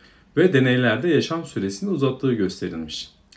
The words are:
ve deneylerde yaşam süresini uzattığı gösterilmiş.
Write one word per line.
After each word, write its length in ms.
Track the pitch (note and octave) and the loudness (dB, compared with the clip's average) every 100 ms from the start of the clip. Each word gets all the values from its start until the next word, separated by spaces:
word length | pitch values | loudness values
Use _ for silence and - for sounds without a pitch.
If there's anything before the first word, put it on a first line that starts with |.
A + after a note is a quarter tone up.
| _ _ _ C#3+ | _ _ _ 2
ve 160 | F3+ | 4
deneylerde 560 | C3+ B2+ B2+ A#2+ B2 E3+ | 4 4 4 2 2 2
yaşam 360 | C#3 - E3 | 2 0 -4
süresini 460 | D#3+ - G2 - G3+ | -6 -6 -6 -4 -4
uzattığı 420 | E3 C3+ B2+ C3+ | 0 0 0 -2
gösterilmiş. 800 | A#2 F#2 - F2+ E2 D#2 - - _ _ | 0 -2 -4 -8 -8 -10 -12 -14 _ _